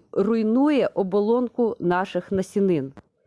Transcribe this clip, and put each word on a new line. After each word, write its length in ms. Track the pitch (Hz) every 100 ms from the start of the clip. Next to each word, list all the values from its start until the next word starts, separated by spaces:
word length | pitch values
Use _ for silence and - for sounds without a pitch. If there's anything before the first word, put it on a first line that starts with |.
| -
руйнує 800 | - 196 226 214 233 285 285 185
оболонку 840 | - 190 202 208 240 247 - 233 -
наших 520 | 175 175 196 180 -
насінин. 600 | 190 190 208 196 165 135 - _ _